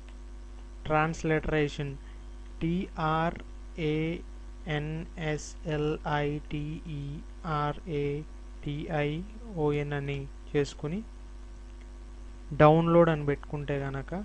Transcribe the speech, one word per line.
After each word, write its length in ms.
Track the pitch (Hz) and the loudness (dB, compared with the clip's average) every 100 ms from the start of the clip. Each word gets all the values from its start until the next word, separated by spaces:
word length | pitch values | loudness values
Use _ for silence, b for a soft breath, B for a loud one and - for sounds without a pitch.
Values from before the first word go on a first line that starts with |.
| - - - - - - - - | -14 -14 -14 -14 -14 -14 -14 -8
ట్రాన్స్‌లిటరేషన్, 1080 | - 156 160 160 160 156 156 151 147 - 143 139 B B B - - - | 2 4 4 2 2 2 4 2 2 0 -6 -8 B B B -12 -12 -2
టీ 180 | 165 175 - - 156 | 0 0 -2 0 2
ఆర్ 320 | 160 165 - - - - - | 2 2 -2 -8 -12 -10 -2
ఏ 120 | 156 156 160 170 - - - - - | 2 2 2 -2 -6 -12 -14 -10 -4
ఎన్ 240 | 151 151 160 - - | -2 -2 -4 -6 -4
ఎస్ 240 | 156 147 - - 170 | -2 -2 -4 -8 -2
ఎల్ 220 | 151 151 156 160 | 0 2 0 0
ఐ 160 | 147 147 147 - | 0 2 -2 -4
టీ 160 | 147 151 165 175 | -6 -4 -6 -6
ఈ 120 | 147 143 156 - - 170 | -6 -6 -8 -10 -10 -2
ఆర్ 280 | 147 147 147 - | 0 0 -2 -4
ఏ 120 | 147 143 147 156 - - - | -2 0 -2 -6 -12 -14 -8
టీ 180 | 147 147 - | -4 -4 -2
ఐ 140 | 156 147 156 196 - 240 180 | 0 0 0 -6 -10 -8 0
ఓ 100 | 147 | 2
ఎన్ 200 | 147 143 | 2 0
అని 260 | 143 139 139 139 - - | -2 -2 -4 -6 -10 -2
చేసుకుని 520 | 147 139 - 147 196 - - - - - - - - - - - - - - - | 0 0 -2 -4 -4 -6 -12 -14 -14 -14 -14 -14 -14 -14 -14 -14 -14 -14 -12 -2
డౌన్లోడ్ 580 | 143 151 160 165 170 165 | 10 10 10 10 10 8
అని 160 | 151 147 | 6 2
పెట్టుకుంటే 500 | 143 - 147 143 139 | -2 -2 -4 -2 -2
గనక 320 | 139 135 131 180 | -2 -4 -6 -6